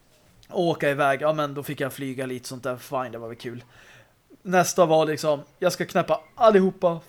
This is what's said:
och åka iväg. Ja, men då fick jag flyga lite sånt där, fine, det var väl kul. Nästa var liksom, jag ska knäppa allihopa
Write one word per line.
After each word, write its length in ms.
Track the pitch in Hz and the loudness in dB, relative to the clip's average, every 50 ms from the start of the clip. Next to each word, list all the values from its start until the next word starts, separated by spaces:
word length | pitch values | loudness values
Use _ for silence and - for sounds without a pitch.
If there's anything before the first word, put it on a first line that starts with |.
| _ _ _ _ _ _ _ _ _ - | _ _ _ _ _ _ _ _ _ -8
och 140 | - 202 175 | -4 -2 0
åka 260 | 165 151 - 160 143 | 0 0 0 -2 -2
iväg. 320 | 139 143 147 139 139 135 | 0 2 2 2 2 0
Ja, 120 | 151 156 156 | 0 -2 0
men 200 | 151 147 143 139 | 0 -2 -4 -4
då 100 | 143 131 | -8 -8
fick 180 | 151 139 - | -8 -6 -6
jag 120 | 143 131 - | -6 -6 -6
flyga 320 | 139 139 135 127 131 131 | -8 -10 -8 -8 -8 -6
lite 220 | 127 127 123 123 | -8 -8 -10 -10
sånt 160 | - 135 123 127 | -12 -12 -8 -6
där, 140 | 127 127 | -8 -8
fine, 340 | 117 - - 143 127 127 117 | -8 -8 -8 -6 -6 -6 -6
det 60 | 113 | -10
var 100 | 117 117 | -12 -12
väl 100 | 113 117 | -12 -14
kul. 260 | - - 120 120 120 - _ - - - - - - - _ _ _ _ _ - _ | -12 -12 -12 -12 -12 -16 _ -20 -20 -20 -20 -20 -20 -20 _ _ _ _ _ -20 _
Nästa 440 | - 185 180 180 170 - - 190 175 | -4 0 2 2 2 2 4 4 4
var 200 | 160 160 160 156 | 6 6 4 4
liksom, 360 | 156 151 - 160 151 143 139 - _ _ - | 2 -2 -2 0 -2 -2 -2 -4 _ _ -2
jag 140 | 185 175 175 | -2 -2 0
ska 120 | - 170 | -2 -6
knäppa 360 | - - 180 165 - 160 - - _ - | -2 -2 -2 0 0 -2 -4 -4 _ 0
allihopa 640 | - 233 220 214 185 190 185 - - 185 170 170 160 - | 4 6 8 8 8 6 4 0 0 0 0 0 -2 -8